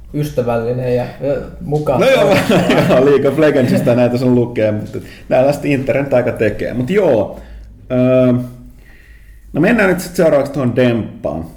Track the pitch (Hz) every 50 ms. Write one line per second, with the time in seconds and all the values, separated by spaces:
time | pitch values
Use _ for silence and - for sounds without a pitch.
0 | - - - 147 147 147 - 131 117 120 117 117 113 120 127 127 127 123 123 123
1 | 123 - - - - 139 139 127 - - - - - 147 147 151 151 147 131 -
2 | 208 269 262 - 202 196 196 - - - 196 180 175 - 185 165 - - 165 127
3 | 135 143 143 127 139 139 131 - 156 151 139 139 127 123 127 123 - 123 120 123
4 | 123 120 123 123 131 127 123 123 117 117 - 110 107 107 104 104 - - - -
5 | - - - - - - 143 131 127 143 147 - - 147 143 127 131 143 139 135
6 | 143 139 131 123 117 117 113 - 113 107 104 - 85 65 - 123 127 127 190 208
7 | 190 156 120 107 95 - - - - - - - - - - - - - 127 127
8 | 127 127 127 127 127 127 123 123 123 - - - - - - - - - - -
9 | - - - - - - - - - - - 131 165 220 240 220 196 185 175 180
10 | - - - - 170 156 147 139 135 131 - 151 127 120 107 127 127 123 117 110
11 | 95 - - - - - 76 82 85 - -